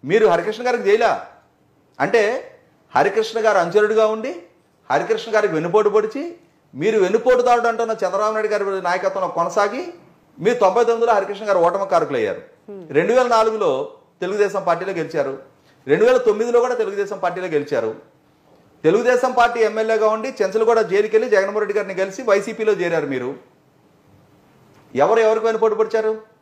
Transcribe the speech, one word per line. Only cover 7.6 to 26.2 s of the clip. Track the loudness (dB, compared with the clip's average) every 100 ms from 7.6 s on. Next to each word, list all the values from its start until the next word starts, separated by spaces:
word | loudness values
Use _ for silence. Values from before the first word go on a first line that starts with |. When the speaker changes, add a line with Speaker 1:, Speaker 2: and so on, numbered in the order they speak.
| 2
Speaker 1:
అంటున్న | -2 -4
చంద్రబాబు | -2 -4 -2 -2
నాయుడు | -2 -2
గారి | -2 -2 -4
నాయకత్వంలో | -2 -2 -2 -4 -6
కొనసాగి, | -4 -2 0 -2 -2 -10 -14 -20 _ _ -4
మీరు | -2
తొంభై | 2 2 2
తొమ్మిదిలో | 2 2 2
హరికృష్ణ | 2 0 -8 -2
గారు | 2
ఓటమి | 2 0 0
కారకులయ్యారు. | 0 0 -2 -2 -4 -10 _ -18
Speaker 2:
Hmm. | -18 -2
Speaker 1:
రెండు | -2 2
వేల | 2 4
నాలుగులో | 2 2 0 -2 -2 -4 -12 _ _
తెలుగుదేశం | -8 0 0 0 -2
పార్టీలో | -2 -2
గెలిచారు, | -6 -6 -4 -4 -6 -14 _ _ _ -2
రెండు | 2
వేల | 4 4
తొమ్మిదిలో | 2 0 2 0
కూడా | 0
తెలుగుదేశం | -2 -4 -4 -6 -4
పార్టీలో | -6 -4 -4
గెలిచారు. | -4 -2 -4 -4 -8 -18 _ _ _ _ _ _ _
తెలుగుదేశం | 0 2 2 2 0
పార్టీ | 2 2 2
ఎమ్మెల్యేగా | 0 0 -2 2 2
ఉండి | 0 -6 -4
చెంచలగూడ | -2 0 2 2
జైలుకి | 2 0 2 2
వెళ్ళి | 2
జగన్మోహన్ | 2 2 -2
రెడ్డి | -2
గారిని | -4 -4
కలిసి | -4 -4 -4
వైసీపీలో | 0 0 0 -4 -2
చేరారు | 0 0 -2 -2
మీరు. | -4 -6 -10 -18 _ _ _ _ _ _ _ _ _ _ _ _ _ _
ఎవరు | 0 2 4
ఎవరికి | 2 2 0
వెన్నుపోటు | 0 0
పొడిచారు? | 0 -2 0 -2 -4